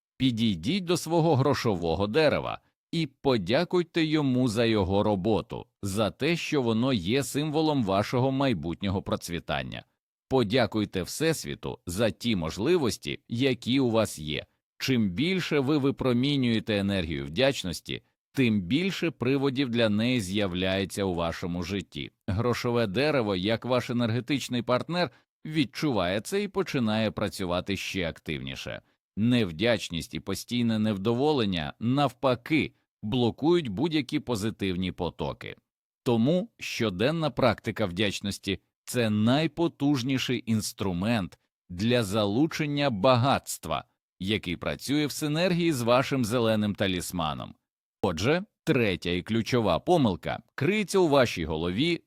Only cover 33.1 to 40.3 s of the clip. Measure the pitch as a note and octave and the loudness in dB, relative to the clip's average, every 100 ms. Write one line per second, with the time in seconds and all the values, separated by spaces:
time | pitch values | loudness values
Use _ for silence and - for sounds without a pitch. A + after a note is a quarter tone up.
33.1 | B2+ A#2+ - D3 F3 C3+ F#2 E3 D#3 B2 | 2 2 2 2 2 0 -2 -2 -2 -2
34.1 | D3 - A#2 A2 - G2 F2+ F#2 - E2+ | -4 -4 -4 -4 -4 -4 -2 -4 -4 -6
35.1 | - D2 B1 G#1 G1+ _ _ _ _ - | -4 -6 -6 -12 -16 _ _ _ _ 0
36.1 | A#2+ A#2+ F3+ A3+ - - - A2+ F2+ A#2+ | 2 4 2 -2 -10 -10 -4 -2 0 0
37.1 | E3 D3+ - B2+ G2+ - G#2 G#2 F2 G#2 | 0 -2 2 2 2 -2 -2 -2 0 -2
38.1 | F#2 G2+ - - F#2 _ _ - B2 A2 | -2 -6 -6 -4 -6 _ _ -8 -2 0
39.1 | G#2+ G#2+ C3+ D#3+ - E3+ - C#3+ C#3+ A#2 | 2 4 4 0 0 -2 0 0 0 0
40.1 | C3 - | -2 0